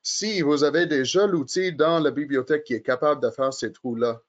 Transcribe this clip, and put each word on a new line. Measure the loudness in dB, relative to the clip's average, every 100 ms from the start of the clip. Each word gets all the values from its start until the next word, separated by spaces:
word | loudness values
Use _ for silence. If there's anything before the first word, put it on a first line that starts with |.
si | -8 -6 -4 0
vous | 2 4 4
avez | 2 2
déjà | 0 0 2 2
l'outil | 0 -2 -2 -2
dans | 0 2 4
la | 2
bibliothèque | 0 -2 -2 0 -2 -2
qui |
est | -4
capable | -2 0 2 2
de | 0
faire | -2 -4
ces | -2 -6
trous-là, | -6 -8 -2 -2 -2